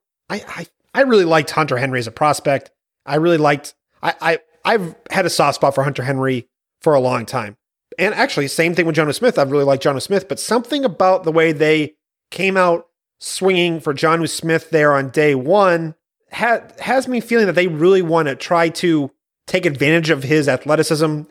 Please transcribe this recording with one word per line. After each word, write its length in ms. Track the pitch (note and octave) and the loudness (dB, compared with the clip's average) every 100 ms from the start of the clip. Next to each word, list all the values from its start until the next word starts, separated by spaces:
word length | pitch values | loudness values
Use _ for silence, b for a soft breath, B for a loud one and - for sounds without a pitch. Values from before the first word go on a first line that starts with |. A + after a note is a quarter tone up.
| _ _ - | _ _ -12
I, 160 | G3+ - | -12 -12
I, 180 | - E3 _ _ | -16 -16 _ _
I 60 | A#3 | 0
really 220 | C4+ A3 | 4 4
liked 260 | E3+ D#3+ C#3+ | 4 2 2
Hunter 260 | - D3+ B2 | -2 -2 -2
Henry 220 | C3+ B2+ | -2 -4
as 80 | A2+ | -6
a 60 | |
prospect. 580 | - D3+ C#3+ D3+ C#3 - _ _ _ | -2 0 0 0 -2 -4 _ _ _
I 120 | - D3 | -6 0
really 200 | E3+ E3 | 2 2
liked, 380 | D3 D3 - - _ _ | 2 0 -4 -20 _ _
I, 120 | D#3+ - | -6 -2
I, 180 | E3 D#3+ _ _ | -2 -2 _ _
I've 300 | F3 A3+ E3+ - - | -2 0 -2 -12 -6
had 160 | F#3+ F3 | -2 0
a 40 | |
soft 260 | - D3 - | 0 0 2
spot 180 | C#3+ | 0
for 80 | C3+ | 0
Hunter 220 | C#3 C3+ | -2 -2
Henry 440 | B2+ C3+ C3 B2+ - _ _ _ | -4 -2 -2 -4 -6 _ _ _
for 140 | E3 | 0
a 60 | C#3+ | 2
long 260 | B2+ B2+ A2 | 2 -2 -4
time. 300 | C3 G#2 G#2+ _ _ _ - | -8 -8 -14 _ _ _ -4
And 160 | F#3 | -2
actually, 340 | G#3 F#3 - C#3 | 0 -2 -2 -4
same 260 | - E3 | 0 0
thing 120 | F3 E3 | 0 0
with 100 | D#3+ | 0
Jonnu 180 | D3+ | -2
Smith. 240 | C#3 A#3+ - | 0 0 2
I've 120 | C#3 | 0
really 140 | C#3+ | 2
liked 180 | C#3 C3+ | 2 2
Jonnu 200 | D#3 C3+ | 0 -2
Smith, 260 | - G3 F#3+ | -2 -4 -4
but 120 | - | -6
something 440 | - A3+ A#3 D4 | -2 -2 -2 -4
about 400 | C4+ D3+ F#3 F#3 | -2 0 2 2
the 80 | E3+ | 0
way 200 | D#3+ D#3+ | 2 2
they 420 | D3+ D#3 D#3 D3 - _ _ _ | 2 2 2 0 -8 _ _ _
came 260 | - F#3+ F#3+ | -6 -2 2
out 300 | F3+ E3+ - _ _ _ | 2 0 -4 _ _ _
swinging 640 | - - F#3+ F#3 F3 E3 | -12 -2 0 2 0 -2
for 120 | D3+ | -4
Jonnu 360 | C3+ D#3+ E3 D#3 | -2 0 0 -2
Smith 420 | - E3 D#3+ - | -4 -2 -2 0
there 240 | D#3+ D3 | 2 4
on 160 | C#3 C3+ | 2 0
day 240 | D#3 D3+ | 0 2
one 600 | C3+ C3 G3+ F#3+ E3+ D#3+ - _ _ _ | 2 2 2 4 2 -2 -12 _ _ _
ha-, 300 | - A3+ A3+ - - | -4 -2 -2 -4 -10
has 260 | - C4 C4 | -2 -2 -2
me 140 | B3 | -4
feeling 260 | A3+ A#3 G3+ | -2 0 2
that 80 | |
they 140 | E3 F#3 | 2 0
really 340 | D3+ F3 F#3+ | 2 2 4
wanna 320 | E3 E3 D3+ | 2 0 0
try 340 | C3 - E3+ E3+ | -4 -2 0 0
to 420 | D#3+ F3 D#3+ C3+ _ _ _ - | 0 0 0 -2 _ _ _ -6
take 200 | F#3 F3 | -2 -2
advantage 440 | C3+ C#3+ E3 D#3+ | 0 2 2 2
of 140 | D3 | -2
his 240 | C3 D#3 C#3 | 0 0 2
athleticism 760 | B2+ C#3+ D#3 D3+ D3+ D#3+ D3+ D3+ | 0 0 0 0 0 -2 -2 -8